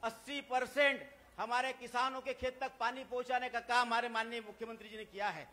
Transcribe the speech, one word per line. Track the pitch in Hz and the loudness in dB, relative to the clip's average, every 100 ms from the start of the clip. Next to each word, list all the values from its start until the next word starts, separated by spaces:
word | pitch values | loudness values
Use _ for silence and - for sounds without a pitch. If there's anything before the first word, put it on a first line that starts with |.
अस्सी | 226 226 - 285 | -4 -6 -8 -8
परसेंट | 277 254 254 277 285 262 - - - - | 0 0 2 6 6 4 -6 -18 -20 -6
हमारे | 214 240 262 | 0 2 2
किसानों | 262 240 240 262 262 | -2 -4 0 0 0
के | 254 | -6
खेत | 254 254 254 | -4 -4 -2
तक | 262 - | -6 -2
पानी | 233 254 | -2 -2
पहुंचाने | 262 247 247 254 247 | -6 -4 0 0 0
का | 233 | -4
काम | 233 240 240 | 2 4 6
हमारे | 233 240 | 4 2
माननीय | 226 226 233 | 0 -2 -4
मुख्यमंत्री | 214 202 226 220 214 | -8 -10 -10 -10 -12
जी | 214 | -12
ने | 214 | -12
किया | 185 202 | -4 -2
है। | 165 139 | -2 -10